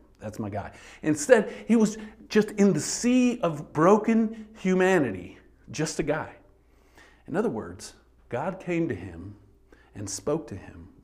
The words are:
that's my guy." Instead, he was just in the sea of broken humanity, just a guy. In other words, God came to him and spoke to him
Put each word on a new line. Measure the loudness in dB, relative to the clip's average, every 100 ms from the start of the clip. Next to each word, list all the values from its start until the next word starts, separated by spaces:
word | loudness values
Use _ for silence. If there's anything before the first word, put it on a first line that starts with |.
| _ -16
that's | -14 -10
my | -8
guy." | -8 -12 -18 -20 -6
Instead, | -4 0 6 6 6 -6 2
he |
was | 4 4 0 -14 -18 0
just | 2 2
in | 4 4
the | 4
sea | -2 -2 2 4 2 0
of | -4 -4 -6
broken | 2 6 6 4 2 2 -4 -16 -6
humanity, | 0 2 4 4 2 -4 -12 -18 _ _ -14
just | -6 -6 -4
a |
guy. | -4 -4 -6 -16 _ _ _ _ _ -20 -20 _ -8
In | -4
other | -2
words, | -4 -10 -14 -18 -20 _ _ -10
God | -6 -6 -8
came | -4 -2 -2
to |
him | -4 -10 -14 -16 -18 _ _ _ _ _
and | -14 -12
spoke | -8 -4 -4 -6
to |
him | -14 -16 -20 -20 -18